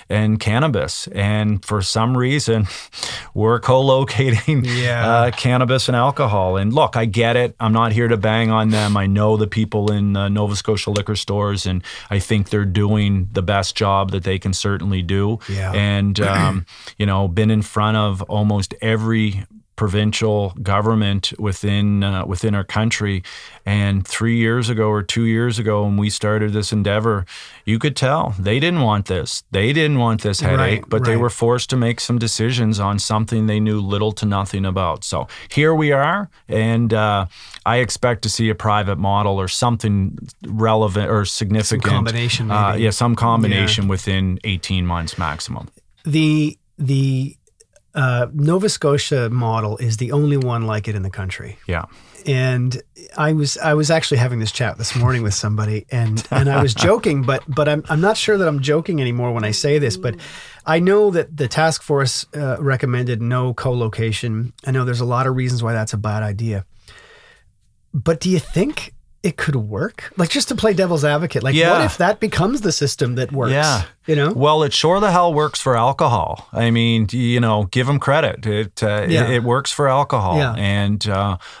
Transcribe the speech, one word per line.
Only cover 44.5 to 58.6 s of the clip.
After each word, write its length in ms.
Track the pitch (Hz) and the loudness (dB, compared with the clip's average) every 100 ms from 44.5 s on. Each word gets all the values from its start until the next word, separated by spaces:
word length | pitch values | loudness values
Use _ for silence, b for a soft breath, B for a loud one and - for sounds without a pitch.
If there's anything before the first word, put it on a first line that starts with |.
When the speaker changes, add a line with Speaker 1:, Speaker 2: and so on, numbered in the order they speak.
| 92 - 92 87 | -4 -2 -2 -2
Speaker 1:
months 320 | 85 80 - | -2 -4 -6
maximum. 500 | 82 76 - 60 - - _ _ 156 | -4 -4 -8 -12 -14 -20 _ _ -2
Speaker 2:
The, 520 | 156 156 156 151 - _ - | 2 2 2 0 -6 _ -6
the, 580 | 135 135 135 131 139 - _ _ _ _ _ 156 | 0 2 2 0 -4 -10 _ _ _ _ _ -2
uh, 320 | 131 120 123 | 0 0 -2
Nova 340 | 147 147 185 208 | 0 0 2 0
Scotia 640 | - 151 147 - 139 117 | 0 0 0 0 -2 0
model 480 | 123 117 113 107 107 | 0 0 -2 -2 -2
is 200 | 117 110 | -2 -2
the 140 | 123 | -2
only 240 | 143 147 139 | 0 2 2
one 300 | 127 117 110 | 0 -2 -2
like 200 | 107 107 | -4 -4
it 60 | 104 | -4
in 60 | |
the 80 | 95 | -4
country. 480 | - 92 - - - - | -6 -8 -8 -12 -14 -6
Speaker 1:
Yeah. 200 | 85 - B B B - | -6 -6 B B B -2
Speaker 2:
And 540 | 131 131 127 127 123 - - - - | 0 0 0 0 -4 -10 -20 -10 -2
I 140 | 151 | 0
was, 240 | 156 143 - | 2 0 -2
I 160 | 160 | 0
was 160 | 151 151 | 2 2
actually 280 | 160 - 131 | 0 2 2
having 220 | 127 120 | 2 0
this 120 | 110 | -2
chat 260 | - 113 - | -2 -4 -4
this 180 | 110 123 | -4 0
morning 260 | 123 123 | 2 2
with 100 | 107 | 0
somebody, 520 | - 107 107 104 107 - | -2 -2 -2 -2 -4 -4
and, 320 | 123 117 110 - | -2 0 -2 -2
and 200 | 135 139 | 0 2
I 120 | 151 | 2
was 120 | 135 | 2
Speaker 1:
<laughs> 140 | 110 170 | 2 2
Speaker 2:
joking, 360 | 233 202 139 | 2 2 0
but, 180 | 127 135 - | 0 -2 -2
but 200 | 139 151 | 0 0
I'm, 140 | 151 - | 0 -2
I'm 120 | 156 | 0
not 160 | 196 220 | 2 2
sure 200 | - 202 | 0 2
that 100 | 170 | 2
I'm 120 | |
joking 400 | 147 | 0